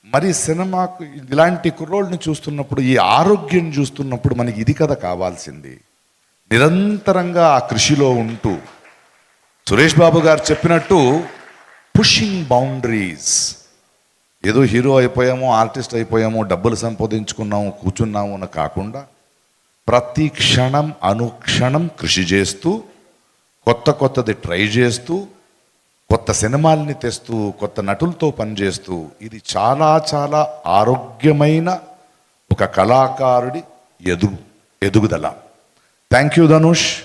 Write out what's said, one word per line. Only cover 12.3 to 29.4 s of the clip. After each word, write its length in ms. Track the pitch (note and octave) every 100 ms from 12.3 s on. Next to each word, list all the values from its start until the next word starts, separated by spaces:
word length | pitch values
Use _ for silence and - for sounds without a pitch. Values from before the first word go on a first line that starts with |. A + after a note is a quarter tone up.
| F#3+ C#3+
బౌండరీస్. 1080 | B2 C3+ C3+ A#2+ A2 F#2 D2+ - - - - _ _ _ _ _ _ _ _ G2
ఏదో 160 | A2+
హీరో 340 | C3 A2+ C3 C3+
అయిపోయాము, 580 | B2 B2+ B2+ B2+ B2+
ఆర్టిస్ట్ 400 | A2+ A#2 C3+ A#2+
అయిపోయాము, 480 | A#2 A2+ A2+ A2 A2+
డబ్బులు 320 | G2+ A#2 A2+
సంపాదించుకున్నాము, 960 | G#2+ A#2 G#2+ A2 A2 G#2 - G#2 G#2 G2+ F2+
కూర్చున్నాము 520 | F#2 - A2+ G#2 G2+
అని 120 | G2 F#2
కాకుండా, 580 | D#2+ D#2 - G2+ B2+ C#3 _ _ _ _ _ _ _ -
ప్రతి 400 | B2 A#2+ - D#3
క్షణం, 680 | - - B2+ B2+ C#3+ D3+ -
అనుక్షణం 880 | F#2 A2 A#2+ - - - B2 D3 E3+ -
కృషి 220 | A2+ F#2+
చేస్తూ, 600 | F2 G2 F#2+ - D#3+ A3 - _ _ _ _ _ _ _
కొత్త 260 | A2+ A#2 D3+
కొత్తది 420 | D3 C3+ B2+ A2
ట్రై 280 | G2+ - F2
చేస్తూ, 680 | G#2 A2+ A#2+ A#2 - F3+ G3 _ _ _ _ _ _ _ _
కొత్త 220 | A2+ -
సినిమాల్ని 600 | G#2 G#2+ C#3 D#3+ D#3 D3
తెస్తూ, 560 | C#3 A#2+ - - A2+ G#2
కొత్త 300 | - G#2 -
నటులతో 500 | G2 G2+ E3+ E3+ D3+
పనిచేస్తూ, 760 | - G#2+ G#2 G2 F2 - F2 D#2 _
ఇది 200 | A2 A2